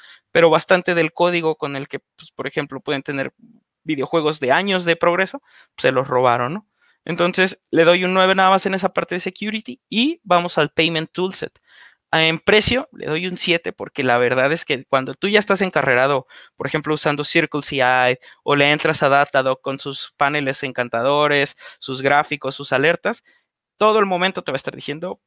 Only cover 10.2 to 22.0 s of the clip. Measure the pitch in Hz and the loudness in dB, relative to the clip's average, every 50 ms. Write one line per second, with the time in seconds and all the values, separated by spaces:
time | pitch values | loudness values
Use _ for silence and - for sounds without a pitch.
10.2 | _ 202 180 175 175 175 - 165 151 139 - - 160 170 165 160 165 - - 175 | _ 0 0 0 0 0 0 0 0 0 0 0 0 0 0 -4 -6 -6 -6 -4
11.2 | 185 190 185 - - - _ _ _ _ _ - - - _ _ _ - - 160 | -4 -4 -4 -8 -12 -12 _ _ _ _ _ -20 -20 -20 _ _ _ -2 0 2
12.2 | 160 160 165 165 - - 202 214 208 - 240 262 - _ - - - - 151 165 | 2 2 0 0 2 2 2 4 4 2 -2 -2 -4 _ -14 -12 -8 -6 -6 -4
13.2 | 180 185 180 - - 180 165 170 - - - - 101 - - - 131 127 120 120 | -4 -6 -8 -6 -2 0 0 0 -2 -6 -10 -10 -12 -10 -6 -4 0 2 2 2
14.2 | 123 120 127 131 131 143 160 170 - - 143 120 117 - 139 131 131 139 131 - | 2 2 2 2 0 0 0 -2 -4 -6 -6 -6 -4 -2 -2 -2 -2 -4 -8 -4
15.2 | - 202 208 208 208 - 196 180 202 185 - 151 135 139 127 123 131 139 143 131 | -4 0 0 0 0 0 -2 0 0 -2 0 0 2 2 2 2 2 2 0 -2
16.2 | - _ - - - - _ - - 135 - 151 - - 151 147 - 156 147 143 | -4 _ -20 -20 -20 -20 _ -10 -8 -4 -4 -4 -2 -2 -4 -2 0 -2 -2 -2
17.2 | 147 - - 170 156 - - 143 - - 147 135 127 127 127 127 127 127 127 - | -4 0 0 0 0 0 -4 -6 -6 -4 0 2 2 4 4 4 4 2 0 -2
18.2 | - - - _ - 147 143 143 143 143 151 147 - 160 160 - 156 135 139 143 | -6 -20 -20 _ -2 0 2 2 4 2 2 2 0 0 0 2 2 4 4 4
19.2 | 143 - - 135 131 131 131 - - 139 135 139 - 143 139 - - - _ - | 2 2 0 0 0 0 -2 -4 -6 -8 -8 -8 -10 -12 -12 -12 -14 -14 _ -2
20.2 | 147 139 151 147 139 131 131 - 143 131 123 - 120 120 - 113 120 139 143 147 | -2 0 0 -2 -2 -4 -4 -6 -8 -8 -6 -6 -6 -4 -2 -2 0 2 2 2
21.2 | 147 147 143 143 139 - - _ - - - - - 135 131 131 | 2 2 2 0 0 -2 -6 _ -20 -20 -20 -16 -10 -10 -8 -2